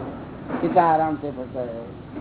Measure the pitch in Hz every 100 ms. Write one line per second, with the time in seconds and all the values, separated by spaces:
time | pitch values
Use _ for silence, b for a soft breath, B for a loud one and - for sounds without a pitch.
0 | - - - - - 123 170 180 170 156
1 | 160 143 147 131 123 131 120 117 117 -
2 | - -